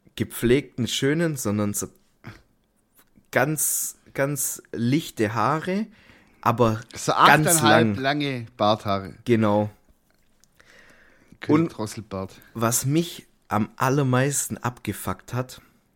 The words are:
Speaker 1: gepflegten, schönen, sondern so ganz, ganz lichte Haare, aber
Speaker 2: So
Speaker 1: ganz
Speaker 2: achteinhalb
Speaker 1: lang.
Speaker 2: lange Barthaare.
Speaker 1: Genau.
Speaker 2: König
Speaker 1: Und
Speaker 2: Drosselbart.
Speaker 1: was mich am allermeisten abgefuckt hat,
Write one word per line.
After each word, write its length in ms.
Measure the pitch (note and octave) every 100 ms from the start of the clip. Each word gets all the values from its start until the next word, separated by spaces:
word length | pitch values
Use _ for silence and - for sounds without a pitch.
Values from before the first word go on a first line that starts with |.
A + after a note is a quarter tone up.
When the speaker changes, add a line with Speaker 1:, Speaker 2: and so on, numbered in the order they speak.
| _ -
Speaker 1:
gepflegten, 720 | A2 - A#2 C3 - - A2+
schönen, 480 | - C3+ D#3 E3+ D3
sondern 380 | G#2 G#2 G#2
so 120 | G#2 - _ _ _ - - _ _ _ _ _ _ _ _ -
ganz, 640 | A#2+ C#3 D#3 - - - - _
ganz 480 | - C#3 C#3+ - - -
lichte 600 | F#2 A#2 D#3 - - G#2
Haare, 520 | A2 A2 D#3 D#3 F#3+ A3 - - - _ -
aber 400 | - A#2 A#2 A2 -
Speaker 2:
So 180 | - -
Speaker 1:
ganz 340 | B2 F3 D3+ D#3
Speaker 2:
achteinhalb 500 | E3 D#3+ A2+ A2+ G#2
Speaker 1:
lang. 60 |
Speaker 2:
lange 440 | C3+ D3 C#3+ B2+ A2+ -
Barthaare. 580 | G#2 G#2+ A2 G2 F#2 -
Speaker 1:
Genau. 440 | - A2+ A2 G#2 G#2+ - _ _ _ _ _ _ _ _ _ - - - _ _ _ -
Speaker 2:
König 280 | - D3+ E3
Speaker 1:
Und 80 | -
Speaker 2:
Drosselbart. 580 | G#2+ - G2 F#2+ F#2+ - -
Speaker 1:
was 320 | A2+ A2+ A#2 C3
mich 400 | D3+ E3+ - - _ -
am 200 | G#2 G#2+ -
allermeisten 800 | C3 C#3 C3+ B2 C3+ C#3 - A2
abgefuckt 760 | A#2+ B2 - G2 - F2+ -
hat, 260 | A#2 B2+ - _ _ _